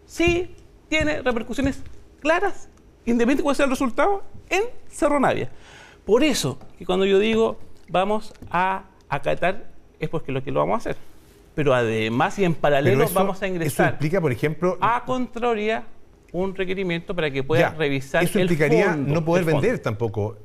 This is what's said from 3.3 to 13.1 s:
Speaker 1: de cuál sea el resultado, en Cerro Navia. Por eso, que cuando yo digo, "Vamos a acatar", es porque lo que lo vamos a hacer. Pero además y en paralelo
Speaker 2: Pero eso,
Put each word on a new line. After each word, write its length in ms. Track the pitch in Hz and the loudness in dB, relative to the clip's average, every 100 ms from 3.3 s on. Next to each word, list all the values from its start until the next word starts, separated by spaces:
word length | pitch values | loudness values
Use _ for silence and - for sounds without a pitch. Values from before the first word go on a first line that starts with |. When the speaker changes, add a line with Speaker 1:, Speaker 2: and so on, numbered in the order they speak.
| 302 | 2
Speaker 1:
de 20 | |
cuál 120 | 285 277 | 2 2
sea 100 | 277 | 2
el 40 | |
resultado, 520 | 262 254 - 294 392 - - - | 2 0 2 2 2 -4 -12 -4
en 140 | 359 466 - - | -2 -2 -6 -12
Cerro 300 | - 302 285 | -2 0 2
Navia. 300 | 190 107 - - - - - - - | 2 0 -4 -8 -18 -20 -20 -12 2
Por 180 | 233 | 4
eso, 340 | 208 214 143 - - - | 4 2 -2 -6 -12 -12
que 60 | 180 | -2
cuando 200 | 185 196 | 0 4
yo 140 | 190 | 4
digo, 400 | 220 220 220 - - - - | 4 2 0 -2 -10 -16 -4
"Vamos 440 | 175 196 214 - - - | -2 0 -2 -4 -14 -4
a 360 | 170 185 190 - - - | 0 0 -2 -8 -20 -6
acatar", 560 | 143 151 151 175 196 - - - - | -2 -2 0 0 0 -6 -12 -20 -8
es 100 | 156 | -6
porque 220 | 160 - | -4 -4
lo 100 | 135 | -4
que 80 | 135 | -2
lo 80 | 143 | -2
vamos 140 | 156 226 | 0 0
a 20 | - | -2
hacer. 60 | - - - - - - | -8 -10 -18 -20 -20 -10
Pero 200 | - 143 | -2 2
además 680 | 127 113 110 110 120 185 196 | 4 2 0 0 0 0 2
y 60 | 180 | 0
en 80 | 139 | 2
paralelo 400 | 151 139 156 202 | 2 4 4 2
Speaker 2:
Pero 80 | |
eso, 80 | 151 | 2